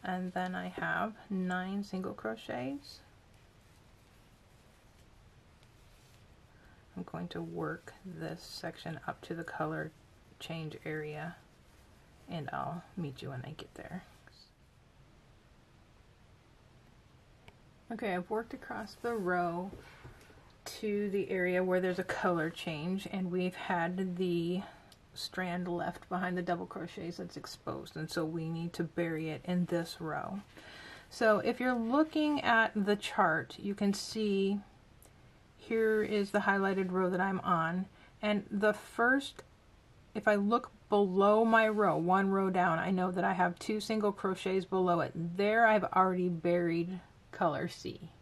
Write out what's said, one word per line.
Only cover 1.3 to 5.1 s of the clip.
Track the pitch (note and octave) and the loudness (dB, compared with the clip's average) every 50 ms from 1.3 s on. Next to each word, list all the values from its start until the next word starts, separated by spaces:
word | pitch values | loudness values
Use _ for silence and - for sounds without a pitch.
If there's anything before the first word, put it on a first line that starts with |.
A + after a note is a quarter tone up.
| G3+ F#3+ F#3 F3+ F3+ F3+ F#3 F#3+ G3 G3+ G3+ | -4 -2 -2 -2 -2 -2 -4 -4 -4 -6 -6
single | - - F#3 F#3 - G#3 | -4 -6 -6 -6 -6 -8
crochets. | - - A3 A3 A3+ - - - B3 B3 C4 C#4+ C#4+ - - - - - - - - - - - - - - _ - - - - - - - - - - - - - - - - - - - - - - - - - _ - _ - - - | -6 -6 -6 -6 -6 -8 -8 -6 -6 -4 -6 -6 -8 -10 -14 -20 -20 -20 -20 -20 -20 -20 -20 -20 -20 -20 -20 _ -20 -20 -20 -20 -20 -20 -20 -20 -20 -20 -20 -20 -20 -20 -20 -20 -20 -20 -20 -20 -20 -20 -20 -20 -20 _ -20 _ -20 -20 -20